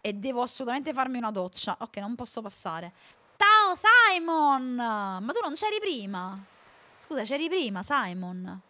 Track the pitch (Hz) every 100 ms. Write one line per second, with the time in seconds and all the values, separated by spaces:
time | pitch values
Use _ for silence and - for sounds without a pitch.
0 | 214 208 226 247 247 - 254 254 285 269
1 | 262 247 233 208 180 - - - 233 -
2 | 202 233 247 - 214 - 190 165 175 _
3 | _ _ _ _ 403 427 415 359 427 466
4 | 453 370 330 320 294 269 254 247 240 214
5 | 196 185 214 359 403 294 427 427 415 285
6 | 202 196 185 190 196 _ _ _ _ _
7 | - 294 208 277 320 370 262 196 190 285
8 | 208 180 180 180 185 190 _